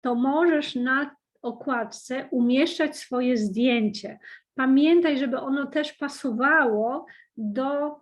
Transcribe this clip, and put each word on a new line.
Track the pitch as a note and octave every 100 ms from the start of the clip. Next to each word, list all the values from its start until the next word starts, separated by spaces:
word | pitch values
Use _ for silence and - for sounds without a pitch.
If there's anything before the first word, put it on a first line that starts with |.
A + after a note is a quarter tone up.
to | B3+
możesz | A#3+ C4 D4 F4 D4+ D4
na | B3 B3 C4+ C#4+ - _ _
okładce | B3 A#3 - B3 G#3+ - - B3+ C4+
umieszczać | B3+ A#3+ B3+ E4 - D#4 D4+
swoje | - B3 B3 B3
zdjęcie. | G#3 F#3+ B3 A#3+ G#3+ G3+ G#3 - - - _
Pamiętaj, | - C4 C4 D4+ F4 E4+ C#4
żeby | C4+ C4
ono | C4+ C#4 C4+
też | D#4 D4
pasowało | - C#4+ - C4+ A3+ C4+ D#4 C4 G#3+ A3 C#4 D4+ - _ -
do | G#3+ G#3 C4+ C#4+ D4 D4